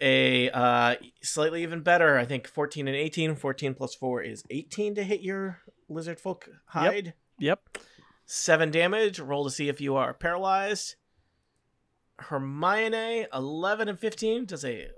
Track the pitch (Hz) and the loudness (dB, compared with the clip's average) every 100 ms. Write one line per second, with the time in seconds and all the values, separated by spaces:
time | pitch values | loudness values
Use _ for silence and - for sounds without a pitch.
0 | 135 131 131 127 123 - 123 120 120 123 | 4 6 6 4 2 4 4 6 4 2
1 | - _ - - 156 165 170 165 160 175 | -6 _ -6 0 0 0 -4 -2 4 6
2 | 160 135 120 135 - - 147 151 135 139 | 8 6 2 -4 -4 -4 -4 -4 -4 -2
3 | 156 170 160 151 135 131 139 131 131 - | -2 0 0 0 -2 -2 -4 -4 -8 -6
4 | 127 123 110 107 - 139 - - 208 208 | -4 -4 -6 -10 -8 -10 -8 -4 -4 -2
5 | 196 208 190 196 190 175 - _ - 156 | -2 -2 -2 -4 -6 -8 -18 _ -12 -10
6 | 165 165 190 180 - - _ 165 165 202 | -8 -8 -8 -10 -12 -20 _ 0 2 0
7 | 170 - _ - 143 190 _ - - - | -6 -14 _ -4 -2 -2 _ -18 -18 -20
8 | _ _ - - - 160 160 160 180 214 | _ _ -10 -4 4 4 4 2 2 2
9 | 214 180 139 143 139 131 143 139 139 135 | 0 -2 -4 -2 -2 -2 -4 -4 -2 0
10 | 123 - 170 180 190 190 196 208 - - | 0 -2 -4 -2 0 0 0 -4 -6 -14
11 | _ _ _ _ _ _ _ _ _ _ | _ _ _ _ _ _ _ _ _ _
12 | _ - - 139 135 143 175 214 220 220 | _ -20 -8 -6 -4 0 2 2 0 -2
13 | 226 233 208 131 135 156 185 214 214 185 | -2 -4 -4 -6 -6 -2 -2 0 -2 -4
14 | 226 214 220 233 214 156 139 113 69 | -6 -2 -2 -2 -4 -8 -8 -8 -12